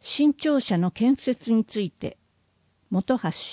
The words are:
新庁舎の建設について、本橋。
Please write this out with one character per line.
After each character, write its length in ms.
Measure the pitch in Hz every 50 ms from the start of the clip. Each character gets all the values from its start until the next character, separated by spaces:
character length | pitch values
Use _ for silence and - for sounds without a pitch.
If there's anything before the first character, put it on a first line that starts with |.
新 320 | _ - - - 285 302 285
庁 260 | - - 311 294 277
舎 180 | - - 202
の 140 | 170 175 180
建 240 | - - 226 247 277
設 380 | - - 262 247 - - 233 226
に 100 | 226 220
つ 160 | _ - 214
い 120 | 202 175
て、 260 | _ _ - - - _ _ _ _ _ _ _ _ _ _ _ _ _ _ _
本 280 | - 185 190 - 262 247
橋。 100 | - 165 151 - - -